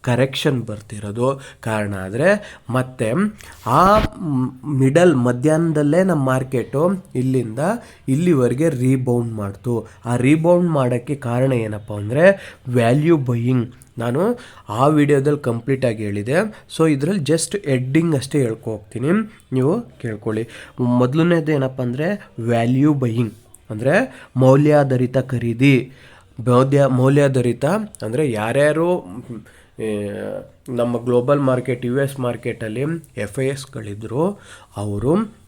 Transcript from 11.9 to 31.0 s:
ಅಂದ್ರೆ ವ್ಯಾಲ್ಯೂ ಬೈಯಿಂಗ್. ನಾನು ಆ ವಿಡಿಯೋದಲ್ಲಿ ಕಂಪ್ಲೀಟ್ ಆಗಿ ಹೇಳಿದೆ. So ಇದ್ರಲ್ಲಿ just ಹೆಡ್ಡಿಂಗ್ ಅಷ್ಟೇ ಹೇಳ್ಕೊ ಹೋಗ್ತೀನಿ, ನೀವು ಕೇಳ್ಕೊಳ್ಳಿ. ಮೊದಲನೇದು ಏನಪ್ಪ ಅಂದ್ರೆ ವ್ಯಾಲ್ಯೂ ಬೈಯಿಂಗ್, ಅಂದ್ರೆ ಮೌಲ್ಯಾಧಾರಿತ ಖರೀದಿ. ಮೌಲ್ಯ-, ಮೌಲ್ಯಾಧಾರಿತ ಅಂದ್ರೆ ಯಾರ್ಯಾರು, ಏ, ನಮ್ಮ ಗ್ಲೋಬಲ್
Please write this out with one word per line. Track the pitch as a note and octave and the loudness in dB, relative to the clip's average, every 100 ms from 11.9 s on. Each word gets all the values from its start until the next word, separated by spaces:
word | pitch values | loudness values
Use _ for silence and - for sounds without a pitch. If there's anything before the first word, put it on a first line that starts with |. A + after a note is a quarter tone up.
ಅಂದ್ರೆ | G#2 G2+ C3+ F3+ G3 - - C3 | -8 -4 4 4 4 -6 -16 -2
ವ್ಯಾಲ್ಯೂ | B2 A#2 C#3 D#3 E3 | 2 4 2 4 2
ಬೈಯಿಂಗ್. | B2+ A#2+ A#2+ B2+ A2+ - - - | 2 -2 0 0 -2 -10 -18 -6
ನಾನು | A#2 C3 G#3 A#3+ - - - | -4 0 0 -2 -10 -20 -8
ಆ | G#2+ C#3 | 2 4
ವಿಡಿಯೋದಲ್ಲಿ | D3+ C#3+ C#3+ C#3 D3 | 4 4 2 2 -2
ಕಂಪ್ಲೀಟ್ | B2 A2+ A#2 C3+ B2+ | -2 -4 -4 -2 -2
ಆಗಿ | A2 | -2
ಹೇಳಿದೆ. | G#2 G2+ G#2 D#3 G#3+ - - - | -4 -4 -2 -2 -2 -8 -14 0
So | D#3+ | 0
ಇದ್ರಲ್ಲಿ | C#3 D3+ G3+ | 2 -2 -2
just | C3+ D#3+ - G3+ D3+ | 0 0 -2 -6 -2
ಹೆಡ್ಡಿಂಗ್ | C3 B2+ D3+ E3 C#3 | -2 0 0 2 -2
ಅಷ್ಟೇ | B2+ D3+ | -2 -2
ಹೇಳ್ಕೊ | A#2+ A2 - | -2 -4 -8
ಹೋಗ್ತೀನಿ, | G#2+ - A2+ C3+ G3+ G#3+ - _ | -10 -10 -6 -2 -2 -4 -14 _
ನೀವು | C3 C3 G#3+ | -2 0 -2
ಕೇಳ್ಕೊಳ್ಳಿ. | A#3 - A#2+ G#2 A2 G#2+ A#2+ - - - | -6 -10 -10 -6 -4 -4 -6 -12 -18 -4
ಮೊದಲನೇದು | B2 B2 B2+ D3+ E3+ E3+ D3+ | 0 2 2 2 2 2 2
ಏನಪ್ಪ | D3 C3 C3 | -2 -2 -4
ಅಂದ್ರೆ | B2 B2+ D#3+ G3+ - - | -6 -4 -4 -6 -10 -8
ವ್ಯಾಲ್ಯೂ | A#2 A#2 A#2 C3 D3 | -2 0 2 2 2
ಬೈಯಿಂಗ್, | C#3+ B2 A2+ A2+ - _ - _ | 2 0 -2 -4 -6 _ -20 _
ಅಂದ್ರೆ | G#2+ B2 F3+ C4 - - B2+ | -4 0 0 0 -8 -8 2
ಮೌಲ್ಯಾಧಾರಿತ | C3 C3+ D3+ D3+ C3+ B2+ B2+ C3 | 6 6 6 4 4 0 0 -2
ಖರೀದಿ. | B2+ A#2+ A#2 A2+ C#3 C3 - - - - _ - | -2 -4 -4 2 4 4 0 -16 -20 -20 _ -6
ಮೌಲ್ಯ-, | A#2 B2 C3+ C#3 C#3 | 2 4 4 4 4
ಮೌಲ್ಯಾಧಾರಿತ | B2+ C3 C#3+ C#3 C3 A#2+ A#2 C#3 G#3 G#3 - | 4 4 4 4 2 0 0 -2 -2 -4 -10
ಅಂದ್ರೆ | G#2+ B2 D3+ | -6 -2 -2
ಯಾರ್ಯಾರು, | G#2+ A2 C3+ D3 D3+ F3 F3+ F2+ G#2 A#2+ A2+ - - - - | -2 -2 2 2 2 0 -2 -6 -16 -14 -16 -16 -20 -20 -8
ಏ, | A2 G#2 G2+ G2+ G2+ G2+ - _ - | -4 -4 -6 -8 -8 -10 -12 _ -8
ನಮ್ಮ | B2 A#2+ | -2 -2
ಗ್ಲೋಬಲ್ | A#2+ | -2